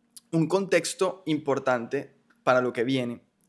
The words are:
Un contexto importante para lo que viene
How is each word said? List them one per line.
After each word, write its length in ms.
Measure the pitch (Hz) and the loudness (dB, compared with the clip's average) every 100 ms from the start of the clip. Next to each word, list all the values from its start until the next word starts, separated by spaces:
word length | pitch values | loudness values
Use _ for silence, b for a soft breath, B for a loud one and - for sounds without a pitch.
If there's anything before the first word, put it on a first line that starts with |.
| _ - - | _ -20 -4
Un 160 | 165 160 | 0 2
contexto 760 | 190 196 175 165 - 190 - - | 0 2 0 0 -2 -2 -2 -4
importante 880 | 151 139 131 - 123 117 139 - _ _ _ | -4 0 -2 0 -2 -2 -6 -8 _ _ _
para 160 | - 127 | 2 2
lo 100 | 123 | 2
que 120 | 120 | -2
viene 380 | 120 135 120 117 _ _ | 0 0 -2 -8 _ _